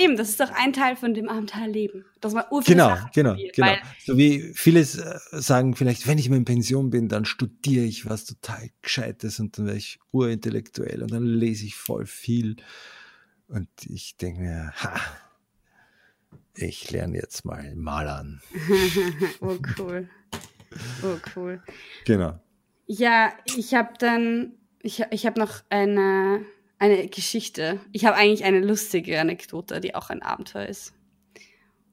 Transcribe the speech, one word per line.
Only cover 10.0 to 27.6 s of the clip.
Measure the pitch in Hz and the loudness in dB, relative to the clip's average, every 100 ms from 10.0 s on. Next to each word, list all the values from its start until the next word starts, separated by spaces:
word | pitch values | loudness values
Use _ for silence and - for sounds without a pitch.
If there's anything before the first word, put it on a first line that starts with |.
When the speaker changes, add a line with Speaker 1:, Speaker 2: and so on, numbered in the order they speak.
| _ | _
Speaker 2:
urintellektuell | 131 123 113 110 110 110 - - - | 0 0 0 -4 -4 -6 -8 -8 -6
und | 113 | -6
dann | 117 | -2
lese | 120 113 113 107 | 0 2 0 -2
ich | 104 - | -8 -10
voll | - 113 104 | -6 -6 -6
viel. | - - 120 113 110 - - - - - _ _ _ _ | -8 -2 -2 -2 -6 -14 -20 -20 -20 -20 _ _ _ _
Und | 117 87 - - | -8 -8 -12 -16
ich | 92 - - | -14 -16 -10
denk | 90 87 | -10 -6
mir, | 90 82 78 - | -8 -8 -10 -10
ha, | - - - - - _ _ _ _ _ _ _ _ _ _ - _ | -8 -8 -8 -12 -20 _ _ _ _ _ _ _ _ _ _ -20 _
ich | - 87 - - | -10 -10 -8 -8
lerne | 87 87 87 | -6 -4 -6
jetzt | - - | -8 -12
mal | - 73 71 76 | -12 -12 -12 -10
malern. | 78 73 76 71 71 71 - | -8 -6 -6 -8 -12 -16 -14
Speaker 1:
<laughs> | 180 156 190 185 175 180 151 180 - | -8 0 2 2 0 -2 -2 -4 -4
Oh, | 190 180 131 - | -6 -6 -6 -8
cool. | 185 180 180 _ _ - - _ _ - 120 127 | -8 -8 -10 _ _ -16 -16 _ _ -14 -12 -8
Oh, | 190 165 - - | -6 -6 -8 -10
cool. | 180 180 - - - - | -10 -10 -14 -20 -20 -6
Speaker 2:
Genau. | - 107 85 82 _ _ _ _ - | 0 2 0 -6 _ _ _ _ -10
Speaker 1:
Ja, | 202 240 226 220 - | 0 4 6 4 0
ich | - 254 - 247 | -8 -6 0 0
hab | 233 - | 0 0
dann, | 240 233 233 233 240 - _ _ | 2 2 2 0 -4 -10 _ _
ich, | 220 - 226 | -10 -6 -4
ich | 214 | -2
hab | 269 - | -2 0
noch | 403 - - | -2 -4 -4
eine, | 202 202 202 196 190 190 202 208 - _ _ | 0 2 4 4 4 2 0 -2 -16 _ _
eine | 202 196 190 | 4 4 2
Geschichte. | - - 220 - - | -6 -6 -4 -6 -6